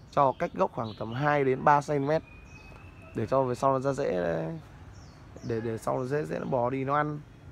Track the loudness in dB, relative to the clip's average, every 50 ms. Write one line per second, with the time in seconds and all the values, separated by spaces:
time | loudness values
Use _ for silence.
0 | -20 -2 2 4 4 4 4 0 -2 -4 0 0 0 0 0 -2 -6 -6 -6 -6
1 | -8 -6 -4 0 2 2 4 4 4 4 2 4 6 6 6 6 6 2 0 0
2 | 2 2 0 0 -2 -4 -14 -20 -20 -20 -20 -20 -20 -20 -20 -20 -20 -20 -20 -20
3 | -18 -10 -6 -6 -2 0 2 2 2 2 0 2 2 2 2 2 0 0 -2 0
4 | 0 0 0 0 0 0 -2 -2 -4 -6 -8 -10 -12 -16 -18 -20 -18 -18 -18 -18
5 | -20 -20 -20 -20 -20 -20 -18 -10 -6 -6 -4 -4 -4 -4 -6 -4 -2 -2 -2 0
6 | 0 -2 -2 -2 -2 -4 -4 -6 -2 0 0 2 2 0 0 -2 0 0 2 2
7 | 2 0 -2 -6 -10 -14 -20 -20 -20 -20